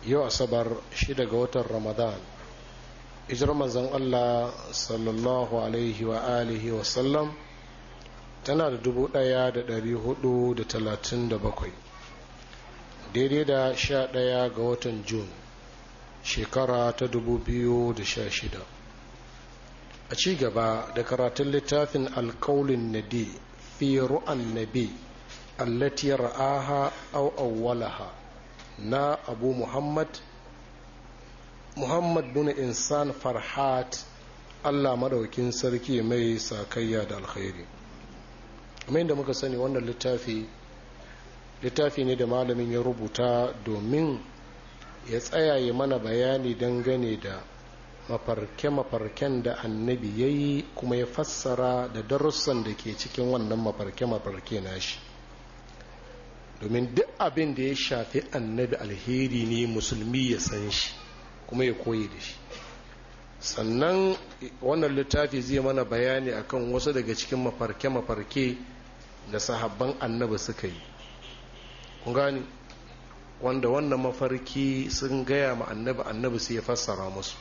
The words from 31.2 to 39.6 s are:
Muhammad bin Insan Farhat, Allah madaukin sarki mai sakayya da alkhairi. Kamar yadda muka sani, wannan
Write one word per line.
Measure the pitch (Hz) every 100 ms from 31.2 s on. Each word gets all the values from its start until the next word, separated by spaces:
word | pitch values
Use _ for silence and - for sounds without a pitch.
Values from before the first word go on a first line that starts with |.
| - - - - - 143
Muhammad | 131 165 170 165 131
bin | 131 147
Insan | 139 127 110 - 147 143
Farhat, | - 131 113 - - 135 131 120 - - - - - - -
Allah | 147 143 135 123
madaukin | 131 127 107 - 123
sarki | 120 127 123 131 127
mai | 113 120 117 113
sakayya | - 107 101 120 113 110 101
da | 101
alkhairi. | 95 104 95 87 85 - - - - - - - - - - - -
Kamar | 147
yadda | 170 139
muka | 139
sani, | 127 135
wannan | 123